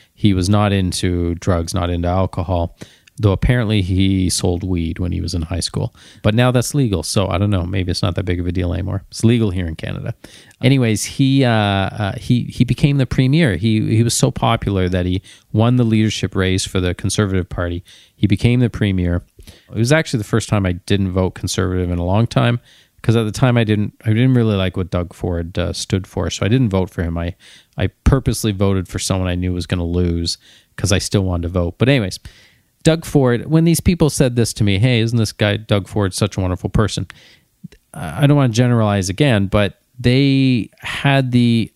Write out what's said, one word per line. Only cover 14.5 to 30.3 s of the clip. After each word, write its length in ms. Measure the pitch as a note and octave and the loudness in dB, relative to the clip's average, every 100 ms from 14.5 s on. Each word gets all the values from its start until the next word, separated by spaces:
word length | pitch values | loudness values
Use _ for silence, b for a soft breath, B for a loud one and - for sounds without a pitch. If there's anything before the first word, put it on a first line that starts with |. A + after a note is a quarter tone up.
| A2+ - G2 F2+ | 0 0 0 0
that 160 | F#2 F2+ | 0 0
he 160 | F#2+ B B _ | -4 B B _
won 220 | G#2+ A#2 B2 | 2 4 4
the 80 | |
leadership 500 | A#2 A2 A2 - F#2 | 2 2 0 -2 -4
race 320 | F#2+ F#2 F#2 - | 0 0 0 -2
for 120 | F#2+ | -2
the 160 | F2+ | -2
Conservative 540 | F2 F#2+ - G#2 F#2+ F2 | -2 -4 -2 0 -2 -4
Party. 340 | - F2 F2 B B B _ | -6 -6 -6 B B B _
He 100 | G2+ | 0
became 340 | - A#2+ B2 | 2 2 2
the 80 | A#2+ | 0
premier. 560 | - G#2 F#2 F2 F2 - - B B _ | 0 -2 0 0 -2 -4 -16 B B _
It 80 | F2+ | -2
was 140 | A#2 | 2
actually 260 | D#3 D#3 B2 | 2 0 -4
the 60 | |
first 260 | - A2+ - | -2 -4 0
time 160 | G#2+ F#2 | 0 0
I 60 | |
didn't 400 | F2+ - G2+ F#2+ | -2 0 2 2
vote 180 | F#2 F#2 | 0 -2
Conservative 600 | - - - F#2 F2+ F2+ | -4 -6 -2 -2 -2 -2
in 80 | F2 | -2
a 60 | |
long 220 | F2 G2+ A#2+ | 0 0 0
time, 340 | C3 A#2+ A#2+ b b b _ | 0 0 -2 b b b _
'cause 160 | - A2+ | 0 2
at 80 | |
the 80 | G#2+ | 0
time 240 | G2 C3 A#2+ | 0 2 2
I 80 | |
didn't, 300 | G#2+ G#2 G#2 - | 2 0 -2 -4
I 60 | A#2 | -2
didn't 240 | G#2+ C3 | 2 4
really 220 | B2+ A2 G2 | 4 2 2
like 200 | F#2+ F#2+ | 0 -4
what 140 | E2+ | -4
Doug 240 | F2+ F2 | -4 -6
Ford, 420 | - F#2+ E2+ E2+ F2+ | -6 -4 -4 -4 -4
uh, 140 | F2 | -4
stood 340 | F2 - F#2+ F#2+ | -6 -4 -4 -4
for, 220 | - F#2 | -6 -6
so 160 | - | -4
I 60 | G2 | 0
didn't 180 | C3 A#2+ | 2 2
vote 220 | F#2+ F2+ | 0 -2
for 120 | - | -4
him. 140 | E2+ E2+ | -6 -4
I, 180 | E2+ - B B B - | -6 -8 B B B -6
I 80 | F#2+ - | -6 -2
purposely 480 | - C3+ C3 A2+ A2+ | 2 2 0 -2 -2
voted 360 | F#2+ G2 F#2+ F2 | 0 0 0 -4
for 100 | G#2 | -6
someone 300 | - F#2 F#2 | -4 -2 -2
I 80 | F2+ | -2
knew 180 | F#2 | -2
was 120 | F2+ E2 | -4 -4
gonna 200 | F2+ E2+ | -4 0
lose 500 | F2 F2+ E2+ E2+ | 0 0 0 -4